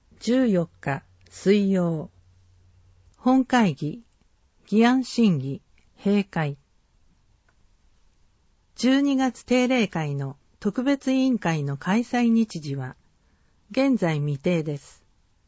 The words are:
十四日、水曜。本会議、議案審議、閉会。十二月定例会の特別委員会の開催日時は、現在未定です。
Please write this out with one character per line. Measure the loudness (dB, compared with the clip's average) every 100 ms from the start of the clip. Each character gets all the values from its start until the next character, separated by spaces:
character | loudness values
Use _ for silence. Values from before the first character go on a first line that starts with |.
| _ _
十 | -2 0 2
四 | 2 -2 _
日、 | -8 -8 -10 _ -20
水 | -4 2 2 4
曜。 | 0 0 -4 -8 -16 _ _ _ _ _ _ _ _ _ _
本 | 2 2
会 | 2 2 2 0
議、 | -6 -8 -16 _ _ _ _ _ _
議 | 2 4
案 | 2
審 | -2 2 2 2
議、 | -2 -10 -14 _ _ _
閉 | -2 0
会。 | -2 -4 -4 -6 _ _ _ _ _ _ _ _ _ _ _ _ _ _ _ _ _ _ _ _ _ -4
十 | 0 2
二 | 2 0
月 | 0 -4
定 | -2 0 2
例 | 0 0
会 | -2 -4 -4
の | -6 -10 _ _
特 | -6 -2
別 | -2 -2 0
委 | 0
員 | 0 0
会 | -2 -2 -2
の | -4
開 | -2 -2
催 | 0 0 2
日 | 2 0 -4
時 | -8 -8
は、 | -8 -14 _ _ _ _ _ _ _
現 | 0 0 2
在 | 0 0
未 | -2 -2
定 | -2 -2
で | -2 -8
す。 | -12 -20 _ _ _ _